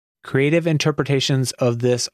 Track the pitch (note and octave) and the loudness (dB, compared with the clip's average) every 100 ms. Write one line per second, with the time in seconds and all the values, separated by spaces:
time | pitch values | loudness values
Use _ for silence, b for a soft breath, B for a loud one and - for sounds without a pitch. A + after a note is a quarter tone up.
0 | _ _ - C3+ C#3+ E3 E3 D3+ D#3+ D3 | _ _ -4 0 2 2 0 0 0 -2
1 | B2+ C#3 A#2+ C3+ B2 - B2 A#2+ B2 B2 | 0 0 0 0 -2 -2 -2 0 0 0
2 | - | -2